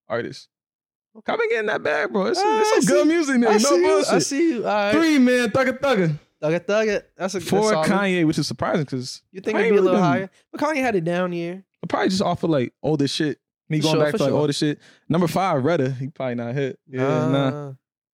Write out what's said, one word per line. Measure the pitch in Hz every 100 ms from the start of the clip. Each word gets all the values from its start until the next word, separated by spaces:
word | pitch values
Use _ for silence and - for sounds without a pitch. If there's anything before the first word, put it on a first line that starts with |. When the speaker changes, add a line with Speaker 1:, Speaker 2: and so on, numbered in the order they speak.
| -
Speaker 1:
artist. | 120 117 - - _ _ _ _ _ _ 220 -
I've | 427
been | 453
getting | 466 427
that | -
bag, | - - 403
bro. | 220 190
It's, | 359
Speaker 2:
Ah, | 415 440
Speaker 1:
it's | 427
some | 440
Speaker 2:
I | 220 277
Speaker 1:
good |
Speaker 2:
see. | 302
Speaker 1:
music, | 339 285 254
nigga. | 233
Speaker 2:
I |
Speaker 1:
No | 214
Speaker 2:
see | 269 175
you. |
Speaker 1:
bullshit. | 185 196 -
Speaker 2:
I | 190
see | 147 - 170
you. | 240 196
All |
right. | 208 202
Speaker 1:
Three, | 262 330 294
man. | 247 247 240
Thugga | 262 254 254
Thugga. | 277 226 165 147 - _
Speaker 2:
Thugga | 151 170
Thugga. | 175 208 220 202 - -
That's | 185 185
a |
good | 165
Speaker 1:
Four, | 190 214
Speaker 2:
solid. | 165 156
Speaker 1:
Kanye, | 196 202 180 156
which | 151
is | 147
surprising | - 180 208 139
'cause | 131 127 - _
Speaker 2:
You | 190
think | 208 214
Speaker 1:
Kanye |
Speaker 2:
it'd | -
be | 202
a |
Speaker 1:
really | 185
Speaker 2:
little | 185
Speaker 1:
been | 180
Speaker 2:
higher? | - 190 _ _
But | -
Kanye | 302 302
had | 254 202
it |
down | 165 175 180
year. | 175 170 185 - _
Speaker 1:
But | 175
probably | - 403
just | 190
off | 185 175
of, | 170
like, | 147 - -
older | 131 151 139
shit. | - 151 - _ _ -
Me | 156
Speaker 2:
For |
Speaker 1:
going | 156 156
Speaker 2:
sure, |
Speaker 1:
back | 151
Speaker 2:
for | -
Speaker 1:
to, |
like, | 139
Speaker 2:
sure. | 139
Speaker 1:
older | 147
shit. | 139 151 - - _ -
Number | 170 170
five, | 180 190 151
Retta. | 131 170 131
He | 127 135
probably | - 131 120
not | 117 135
hit. | 135 - _
Yeah, | 127 135
nah. | 151 151 139 135
Speaker 2:
Nah. | 147 143 135 _ _ _